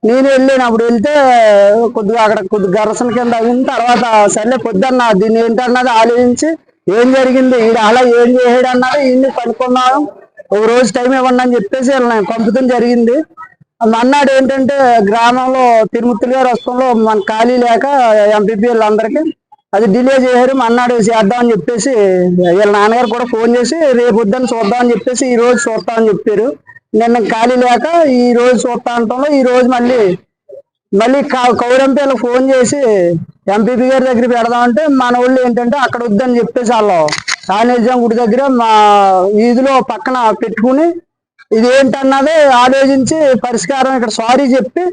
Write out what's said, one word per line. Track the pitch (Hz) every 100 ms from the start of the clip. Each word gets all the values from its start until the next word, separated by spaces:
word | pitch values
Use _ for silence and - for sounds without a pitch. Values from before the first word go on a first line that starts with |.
| 220
నేను | 247 269
వెళ్ళాను. | 269 262 262 247
అప్పుడు | 220 233
వెళ్తే | 240 277 294 269 240 220 202 202 214 233
కొద్దిగా | 240 208 226
అక్కడ | 220 220 190
కొద్దిగా | 214 190 190
ఘర్షణ | 214 202 247 233
కింద | 240 233
అయిన | 226 247 262
తర్వాత | 254 240 240 233 220 208
సర్లే | 220 214 254 226
పొద్దున్న | 196 226 254 240 202
దీన్ని | 220 226
ఏంటన్నది | 233 226 254 247 254 226
ఆలోచించి | 226 240 247 240 302 330 _ _ - 202
ఏం | 247 262
జరిగింది, | 254 254 254 247
ఈడు | 220 233 214
అలా | 240 254 240
ఏం | 240 254
చేసాడు | 247 247 254
అన్నది | 254 254 294 269
ఈయన్ని | 254 269 247
కనుక్కున్నాం, | 240 226 254 247 254 269 302 - - _ -
ఒక | 202 226
రోజు | 240 254 247
టైమ్ | 247 269
ఇవ్వండి | 254 247
అని | 254 240
చెప్పేసి | 202 262 254
వీళ్ళని | 269 240 226 190
పంపడం | 226 220 233 262
జరిగింది. | 247 240 240 233 269 320 - - _ _ _ 226
మన్నాడు | 226 247 285 277 269
ఏంటంటే | 262 269 262 277 262 233 202
గ్రామంలో | 220 233 254 254 262 247 226 214
తిరుమూర్తులు | 233 233 240 254 262
గారు | 254
వస్తంలో | 240 - 247 262 233 220
మన | 214 196
ఖాళీ | 220 240 247
లేక | 240 226 269 285 240 214 208 214
ఎంపీపీ | 202 220 240
వాళ్ళందరికీ | 226 214 214 220 294 320 - _ - _ 196
అది | 220 196
డిలే | 254 269
చేశారు. | 254 247 254 269
మన్నాడు | 233 240 247 240 208
చేద్దాం | 226 196 240
అని | 240
చెప్పేసి | 220 160 240 277 247 202 185 180 175 175 175
వీళ్ళ | 208 202
నాన్నగారు | 208 233 247
కూడా | 233 247
ఫోన్ | 226 233 240
చేసి | 240 311 311 240
రేపు | 240 214
వద్దని | 226 254 254
చూద్దాం | 226 214 240
అని | 240
చెప్పేసి | 233 - 247 262
ఈ | 240
రోజు | 240 240 -
చూస్తామని | 220 - 226 220
చెప్పారు. | 196 - 208 233 294 _ - _ 214
నిన్న | 233 240 202
ఖాళీ | 226 226 254 247
లేక | 240 294 339 311 247
ఈ | 247 240
రోజు | 247 247 262
చూస్తా | 240 247 240
అంటంలో | 226 247 285 285
ఈ | 254
రోజు | 247 247
మళ్ళీ, | 254 240 254 202 180 _ _ _ - _ _ _ 196
మళ్ళీ | 226 269 285
కా-, | 254 247 226
కౌరంపేలకు | 240 254 269 269 277 262 247
ఫోన్ | 247 262
చేసి | 262 247 285 262 208 170 170 180 _ -
ఎంపీపీ | 202 220 247 254
గారి | 262 262
దగ్గర | 240 247
పెడదామంటే | 240 233 240 247 240 311 269
మన | 247 247
వాళ్ళు | 247 262
ఏంటంటే | 247 233 240 285
అక్కడ | 247 233 233
వద్దని | 202 254 240
చెప్పేసి | 226 - 233
వాళ్ళు | 233 214 180 151 - - - - 190
ఆంజనేయ | 240 247 226 254
గుడి | 240 220
దగ్గర | 240 240 277 254
మా | 226 214 214 202 196 190 185 208
వీధిలో | 233 240 262 262 -
పక్కన | 247 - 254 226 214
పెట్టుకుని | 226 214 226 262 339 349 _ _ _ _ _ 220
ఇదేంటన్నది | 240 262 269 269 269 269 269 320 285 247
ఆలోచించి | 247 269 269 269 254 320 294 254
పరిష్కారం | - 233 - 277 262 262
ఇక్కడ | 226 208
సారీ | 226 254 277 262
చెప్పి | 214 330 359